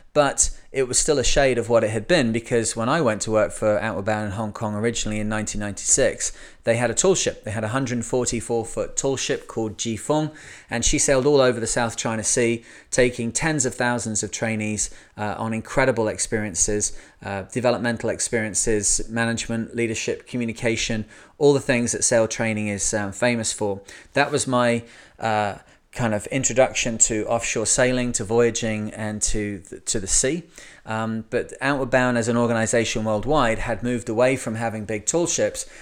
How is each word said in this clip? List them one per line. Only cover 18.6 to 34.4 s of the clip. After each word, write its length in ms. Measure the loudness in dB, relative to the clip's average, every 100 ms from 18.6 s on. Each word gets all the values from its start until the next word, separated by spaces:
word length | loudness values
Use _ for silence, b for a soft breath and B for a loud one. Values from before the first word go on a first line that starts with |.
| 0 0 2 0 0
management, 640 | -2 0 -2 -4 -4 -4
leadership, 520 | -2 -2 -2 -4 -6 -6
communication, 800 | -4 -4 -2 -2 -2 -2 -4 -4 B B 2
all 160 | 4
the 60 | 4
things 320 | 2 0 0
that 100 | 0
sail 240 | 2 4 2
training 400 | 0 -2 -2 -2
is, 260 | -2 -2
um, 200 | -2 -4
famous 400 | -2 0 0 -2
for. 280 | -4 -4 -4 -10 B B
That 180 | 0 2
was 160 | 0 2
my, 360 | 2 2 0 -4 B B -6
uh, 400 | -2 0 0 -4 -14 b _
kind 220 | -4 -2
of 140 | -2 -2
introduction 720 | -2 0 4 2 2 -4 0
to 280 | 0 0 0
offshore 380 | -2 -2 -2
sailing, 480 | 0 2 2 2 -2
to 100 | -2
voyaging, 680 | 0 4 4 2 -2 -4 -6
and 300 | -6 -6 -2
to 360 | 0 0 -2 -6 -10
the, 100 | -14
to 180 | -4 -4
the 80 | 0
sea. 360 | 0 2 -2 -6 B B B
Um, 400 | -8 -4 -4 -4 -2
but 240 | -4 -4 -4
Outward 280 | -2 -2 2
Bound 280 | 2 4 2
as 100 | 2
an 80 | 2
organisation 680 | 2 2 2 2 2 -2
worldwide 540 | 0 0 2 2 2 0
had 220 | -2 -4
moved 260 | -2 -4 -2
away 280 | 2 2
from 180 | 2